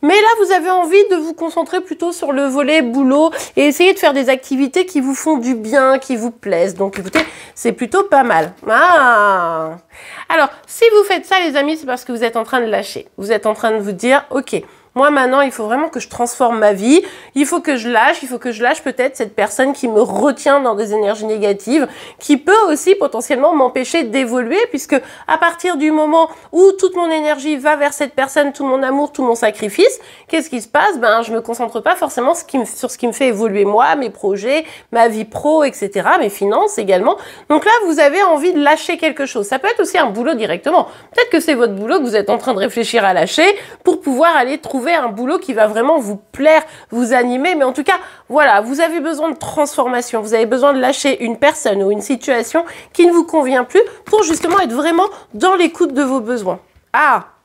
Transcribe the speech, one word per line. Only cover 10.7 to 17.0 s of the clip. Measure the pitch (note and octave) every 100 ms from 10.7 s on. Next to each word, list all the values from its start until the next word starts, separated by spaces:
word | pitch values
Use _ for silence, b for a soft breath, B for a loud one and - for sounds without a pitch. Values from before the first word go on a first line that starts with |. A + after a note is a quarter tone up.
| - A#4 G#4+
vous |
faites | G4+ F4+ -
ça, | F#4+ E4+
les | C#4+
amis, | C#4+ D#4
c'est | C#4+
parce | B3 -
que |
vous | A#3+
êtes | A3+ A#3
en |
train | A3+ C4
de | A#3
lâcher. | G3 G#3+ - - -
Vous | G3
êtes | A3 G#3+
en |
train | G#3+ A#3
de | A3
vous | G3+
dire, « | F#3+ A3+ C#4 C#4+
OK, | C4 C4 F#3+ B B B
moi, | - C#4+
maintenant, | D4 B3+ C4+
il | C#4
faut | -
vraiment | G#3+ A#3+ D#4+
que | C4
je | -
transforme | - A#3+ - B3 A3+
ma | G#3+
vie. | G3 G#3+ D#4